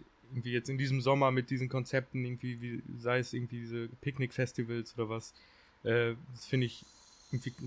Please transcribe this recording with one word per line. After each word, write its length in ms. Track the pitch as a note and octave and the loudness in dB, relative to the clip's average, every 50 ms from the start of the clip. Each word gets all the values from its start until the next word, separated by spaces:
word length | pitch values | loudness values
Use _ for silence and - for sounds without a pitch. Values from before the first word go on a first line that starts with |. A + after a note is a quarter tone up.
| - - _ _ - - | -16 -16 _ _ -16 -8
irgendwie 220 | B2+ B2 A#2 B2 A#2+ | -6 -6 -4 0 0
jetzt 180 | B2 A#2+ - | 0 0 0
in 80 | C3+ C3 | -2 -2
diesem 220 | C3+ C3+ C3+ C3+ | 0 2 2 4
Sommer 300 | A#2+ C3 C#3 C#3 C#3 C3 | 6 6 6 8 8 6
mit 200 | C3 B2+ B2 - | 6 4 2 2
diesen 180 | C3 B2+ B2+ B2 | 0 0 0 0
Konzepten, 560 | - C3 B2 - - C3+ C3 - - C3 B2+ | 0 -2 -2 2 0 0 0 0 -2 -4 -2
irgendwie, 360 | B2 B2 B2 - B2+ B2 A#2+ A#2+ | -2 -4 -4 -6 -6 -6 -6 -6
wie, 200 | A#2+ A#2 - - - B2+ A#2+ | -6 -6 -6 -8 -8 -8 -4
sei 200 | A#2 A#2+ A#2+ B2+ | 0 2 2 2
es 140 | B2 B2 - | 2 0 -2
irgendwie 280 | B2+ A#2+ A#2+ - A#2+ | -4 -4 -4 -4 -6
diese 280 | A#2 A2+ A#2 A#2 A#2 A#2 - - | -6 -6 -4 -4 -4 -6 -8 -6
Picknick-Festivals 920 | - C#3+ C3+ C3+ C3+ B2+ - - C3 A#2+ - - A#2+ A2+ A#2 A#2 A2+ - - | -6 -4 -2 0 -2 -2 0 0 0 0 0 -2 -2 -2 -2 -4 -4 -4 -2
oder 120 | A#2+ A#2 G#2+ | -2 -2 -2
was, 260 | A2 A2+ - - - - - - - - - - _ _ - | -2 -4 -6 -8 -14 -18 -20 -20 -20 -20 -20 -20 _ _ 0
äh, 320 | A2 A2+ A#2+ A#2+ A#2 A#2 A#2+ D3 - B2+ | 2 4 4 4 4 0 -2 -8 -14 -16
das 140 | A#2 - | -12 -6
finde 200 | - - C3 B2+ | 0 2 2 2
ich 180 | A#2 - - - - - - - - - - - - - | 2 0 -6 -18 -20 -20 -20 -20 -20 -20 -20 -12 -4 -4
irgendwie, 200 | B2 - C3 B2+ - B2+ | -4 -4 -4 -8 -8 -8